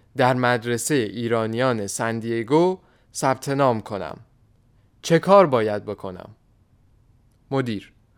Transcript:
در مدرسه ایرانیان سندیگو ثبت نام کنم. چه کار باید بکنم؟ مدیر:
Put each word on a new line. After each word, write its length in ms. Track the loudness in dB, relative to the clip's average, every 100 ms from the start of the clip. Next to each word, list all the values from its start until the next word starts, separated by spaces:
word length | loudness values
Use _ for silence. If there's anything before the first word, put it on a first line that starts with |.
| _ 0
در 180 | 2
مدرسه 600 | 4 2 0 0 -4 0
ایرانیان 920 | -2 -2 -4 -2 -2 -2 0 0 0 -4
سندیگو 920 | -4 -4 -4 -4 -6 0 2 2 -2 _ _ _
ثبت 340 | -4 -2 -2 -4
نام 320 | 0 2 0
کنم. 360 | -4 -10 -10 -12 -20 _ _ _ _ _ _ _
چه 160 | 0 0
کار 280 | 6 6 6
باید 380 | 4 0 -2
بکنم؟ 460 | -6 -10 -10 -14 -18 -20 _ _ _ _ _ _ _ _ _ _ _
مدیر: 420 | -4 -2 -6 -10 _ _